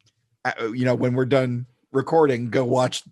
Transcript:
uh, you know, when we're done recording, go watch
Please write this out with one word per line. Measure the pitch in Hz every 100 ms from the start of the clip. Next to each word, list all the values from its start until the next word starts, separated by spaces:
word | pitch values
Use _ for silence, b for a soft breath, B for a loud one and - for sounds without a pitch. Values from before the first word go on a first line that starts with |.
| _ _ _ _
uh, | 127 - 113
you | 123
know, | 127
when | 120 123
we're | 123 123
done | 135 127 120 123 _ _
recording, | 135 135 160 151 120 120
go | 135
watch | 123 127 127 - -